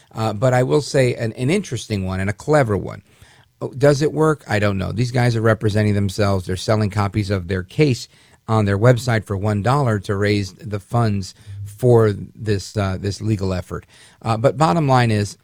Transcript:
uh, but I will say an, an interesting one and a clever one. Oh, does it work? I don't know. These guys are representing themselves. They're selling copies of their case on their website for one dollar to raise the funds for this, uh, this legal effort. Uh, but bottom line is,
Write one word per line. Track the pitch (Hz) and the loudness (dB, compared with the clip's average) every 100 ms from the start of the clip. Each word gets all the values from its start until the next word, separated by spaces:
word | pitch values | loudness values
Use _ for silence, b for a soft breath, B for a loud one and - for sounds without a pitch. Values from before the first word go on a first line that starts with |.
| B | B
uh, | - 110 | -6 -6
but | 104 131 | -2 0
I | 123 | 2
will | 131 151 | 2 0
say | 139 143 127 - | 0 0 0 0
an, | 117 | -4
an | 107 127 | -4 -2
interesting | 196 - 110 - 104 95 | -2 -2 -8 -6 -4 -4
one | 92 | -4
and | 95 | -4
a | |
clever | 107 - 151 123 98 | -4 0 2 2 0
one. | 73 53 - b b b b - | -4 -12 -16 b b b b -12
Oh, | 127 | -12
does | 135 143 139 | 2 2 4
it | 147 | 2
work? | 147 156 151 - | 2 0 0 -2
I | 104 | 0
don't | 104 98 | 0 0
know. | 92 | -2
These | 98 123 | -2 -2
guys | 123 120 117 | 0 2 2
are | |
representing | 110 110 110 101 107 101 | 2 2 2 2 2 2
themselves. | 101 95 101 98 87 | 0 0 0 0 -2
They're | 92 | -4
selling | - 110 104 | 0 0 0
copies | 98 101 107 95 | 0 -2 -2 -2
of | 98 87 | -2 -2
their | 95 | -6
case | 90 - 151 120 - b b b - | -4 0 2 0 -6 b b b -2
on | 110 101 | 0 2
their | 101 | 4
website | 117 123 127 113 | 4 4 2 -2
for | 95 98 | -2 -4
one | 104 104 | -2 -2
dollar | 98 139 131 107 | 0 0 2 0
to | - 101 | -2 -2
raise | 101 104 95 | 0 0 -2
the | - 110 101 | -8 -10 -10
funds | - 117 113 101 92 - B B - | -4 -2 0 -2 -6 -14 B B -14
for | - 123 117 110 | -2 4 6 6
this, | 101 - - 107 101 - 110 | 0 -8 -10 -4 -4 -4 -4
uh, | 98 95 | -2 -2
this | 98 95 | -6 -4
legal | 107 107 95 | -2 -2 -2
effort. | 92 - 82 - B B B | -4 -6 -10 -12 B B B
Uh, | - 113 | -4 0
but | 131 - | 0 2
bottom | 160 170 143 | 2 2 2
line | 127 120 | 2 4
is, | 107 104 - | 2 -2 -8